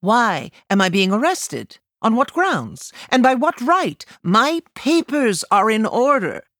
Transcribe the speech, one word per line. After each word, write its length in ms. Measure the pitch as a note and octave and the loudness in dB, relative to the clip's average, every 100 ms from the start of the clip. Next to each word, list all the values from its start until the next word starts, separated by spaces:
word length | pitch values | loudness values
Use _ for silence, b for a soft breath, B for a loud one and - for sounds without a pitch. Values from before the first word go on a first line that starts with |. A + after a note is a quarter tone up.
Why 500 | F3 A3+ A3+ E3+ B2 b b | 2 2 2 -2 -6 b b
am 120 | G3 | 0
I 80 | F#3+ | 2
being 220 | F#3 F#3 | 2 0
arrested? 680 | G3+ D4+ F#4 - - A2 - _ _ | 0 0 -2 -6 -10 -12 -18 _ _
On 140 | A3 A3+ | -2 0
what 180 | C4+ | -2
grounds? 580 | - F#4 A#3 A#2 - - B B | 0 -2 -2 -6 -12 -18 B B
And 140 | B3+ | 2
by 120 | B3 C4 | 2 2
what 260 | D4+ - | 0 -2
right? 440 | A#3+ F4+ F4 - - B | 0 0 0 -6 -18 B
My 400 | F3 G3+ C4+ E4 - - | 0 2 2 0 -6 -8
papers 680 | - E4 D#4+ D4 B3+ F#3 - | 0 0 0 0 0 -2 0
are 200 | G3+ G#3 | 2 2
in 160 | A3 A3 | 0 0
order. 580 | - C4 C#4 F3+ G2 - | 0 2 0 -2 -8 -14